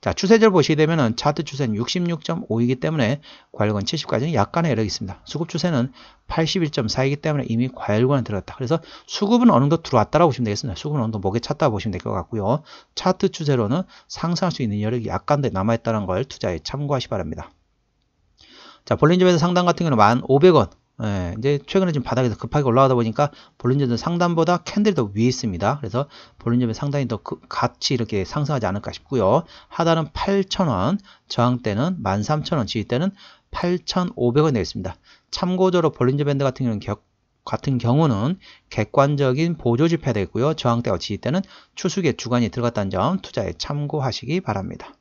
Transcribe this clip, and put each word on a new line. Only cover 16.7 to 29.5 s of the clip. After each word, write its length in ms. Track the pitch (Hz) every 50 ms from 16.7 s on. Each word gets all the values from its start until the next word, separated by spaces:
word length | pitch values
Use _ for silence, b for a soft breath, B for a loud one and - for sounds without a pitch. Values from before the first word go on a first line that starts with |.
| - 139 147 139 143 131 113 -
바랍니다. 420 | - 101 85 78 80 82 - - _ _ _ _ _ _ _ _ _ _ _ _ _ _ _ _ _ B B B B B B B B B B
자, 120 | - 117
볼린저밴드 420 | - - 151 175 185 185 185 180 165
상단 260 | 139 175 175 175 175
같은 200 | 175 170 - 175
경우는 120 | 165 139
만 240 | 113 104 101 117 117 -
오백 300 | - 131 143 147 185 170
원. 140 | 147 110 90 - _ _ _ _ _ 113
예, 320 | 107 101 98 92 87 92 110
이제 200 | 113 139 147 139 143
최근에 240 | - - 196 190 180
지금 140 | 160 147 120
바닥에서 320 | - 139 131 131 123 104
급하게 280 | - - 123 - 147 143
올라가다 300 | 135 117 127 135 135 131
보니까 360 | 123 120 113 107 - 147 143 B B B B B _
볼린저밴드 380 | - 120 131 143 143 127 120
상단보다 640 | 113 - - 170 175 175 175 170 165 160 160 175 170
캔들이 360 | - - - - 208 214 196
더 100 | 160 123
위에 200 | 104 98 104 113
있습니다. 540 | 123 127 - - 117 95 85 - 104 131 147
그래서 280 | 143 107 98 120 143 B B B B B B _
볼린저밴드 400 | - 120 120 123 127 117 110 -
상단이 300 | - 143 139 143 139 117
더 80 | 117
그, 240 | 101 _ - - - _ -
같이 460 | - - - 120 - _ - - 143
이렇게 300 | 123 - - - 101 92
상승하지 420 | - - 151 147 135 156 135 110
않을까 260 | 95 95 101 - - 101
싶고요. 520 | - _ _ 139 127 101 95 110 151 165 B